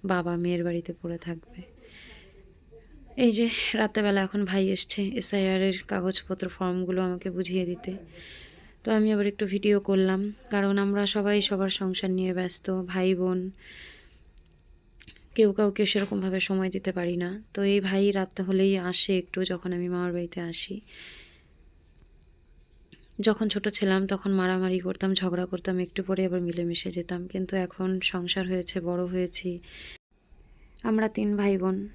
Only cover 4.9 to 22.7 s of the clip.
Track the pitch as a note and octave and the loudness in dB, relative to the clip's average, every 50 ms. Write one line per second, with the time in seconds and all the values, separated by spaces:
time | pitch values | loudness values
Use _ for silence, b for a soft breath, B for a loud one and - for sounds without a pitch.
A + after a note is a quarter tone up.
4.9 | - - G3+ G3 B3 A#3+ A#3 - - G3+ F#3+ F#3+ F#3+ F#3 F#3+ G3 F#3 F#3 - - | -2 -2 -2 -2 -2 -2 -2 0 2 2 2 2 2 2 2 2 0 -2 -4 -4
5.9 | G3 F#3 F3+ F#3+ F3+ - - - F#3+ F#3 - F3+ - - F#3 F3+ F3+ F3+ F#3 F3 | -4 0 0 0 0 -2 -2 -2 -6 -4 -4 -8 -4 -4 -2 -2 0 -2 -2 -2
6.9 | F#3 F#3 F#3 F3+ F3+ F3+ - F#3 F3 F3+ F#3 F3 F3+ F#3+ F3+ F3 F3+ F3 - F#3 | 0 0 0 0 -2 -4 -6 -6 -4 -4 -4 0 0 0 0 -2 -4 -6 -6 -8
7.9 | F#3+ G3 B B B B B B B B B B B B B B B B - A3 | -8 -8 B B B B B B B B B B B B B B B B 0 2
8.9 | A3 A3 G#3+ G#3+ G#3+ G3+ G3+ G3+ G3+ - G#3+ F#3+ F#3+ G3+ F#3+ G#3 G#3 G3+ G3+ - | 4 4 4 4 4 4 2 0 0 -2 -2 -2 -2 2 4 4 4 4 4 4
9.9 | G3 F#3+ F#3+ F#3 F#3+ F#3+ G3+ G#3 G#3 - - - G#3 G3+ G3 G3 G3 G3+ G3 G3 | 4 4 4 4 2 0 -2 -4 -6 -10 -8 -2 0 2 2 4 4 4 4 2
10.9 | G3+ G3+ G3+ G3+ - G#3+ G3 G#3 G#3 G#3 G3 - G#3 F#3+ G3 F#3+ - - G3 F#3 | 2 2 2 2 0 0 2 4 4 2 2 2 0 0 0 0 0 -2 -2 -2
11.9 | F#3 - - F#3 F#3 F#3 F#3 F#3 F3+ F#3 F#3 F3+ - - - - F#3 F#3+ F3+ F3+ | -2 -2 0 0 0 2 0 0 0 0 -2 -2 -4 -4 -4 -2 -2 -2 -4 -2
12.9 | F3+ F#3 F#3 F#3+ F#3+ F3 F#3 F#3 F#3 F#3 F#3 F#3+ F#3+ B B B B B B B | 0 2 2 2 4 2 2 0 0 0 -2 -4 -10 B B B B B B B
13.9 | B B B B B B B B - - - - - _ _ - - - _ - | B B B B B B B B -20 -20 -20 -20 -20 _ _ -20 -20 -20 _ -20
14.9 | _ - - - - - - - - - A3 G#3 G3 - G#3+ G3+ G3 - G#3+ F#3+ | _ -20 -20 -20 -20 -20 -20 -6 4 4 6 6 6 4 2 2 4 2 0 2
15.9 | - G#3 G3 G3 G#3 G3+ F#3+ F#3+ F#3 F#3+ F#3 - G3 F#3+ F#3 F#3 F#3 F#3+ F#3+ F#3+ | 4 2 0 0 -2 -2 0 0 0 -2 0 0 0 0 0 0 -2 -2 -4 -2
16.9 | F3 F#3 F3 F3 F3 F3 F3 F3 F#3+ G#3+ A3 _ _ G3+ G3+ G3 G3+ G3+ F#3+ F#3+ | -2 -2 -2 -2 -2 -2 -2 -4 -6 -10 -14 _ _ 0 2 4 4 4 2 2
17.9 | F#3+ G3 G3+ G3+ G3 G3 F#3+ F#3 - - F#3 F3+ F#3+ F#3 F#3+ G3 G3 F#3+ F3 F3+ | 2 4 4 4 4 2 -2 -2 -4 -6 -2 0 4 4 4 4 4 2 0 0
18.9 | F#3 - - - F#3+ F#3 F3+ - - F#3 F#3 F#3 F#3 F3 - F3+ F3+ F3 F3 F3 | 0 0 2 2 2 0 0 -2 -4 -4 -2 -2 -2 -4 -4 -4 -2 -2 -2 -2
19.9 | F3+ F3+ F3+ F3+ F3 F3 F3 E3+ - F3+ F3 E3+ E3+ - - - G3 G#3 - B | -2 -2 -2 -2 -2 -4 -4 -6 -6 -8 -6 -6 -4 -6 -6 -6 -6 -12 -12 B
20.9 | B B B B B B B B B B B B B B - - - - - - | B B B B B B B B B B B B B B -20 -20 -20 -20 -20 -20
21.9 | - - - - - - - - - _ _ - - - - _ | -20 -20 -20 -20 -20 -20 -20 -20 -20 _ _ -20 -20 -20 -20 _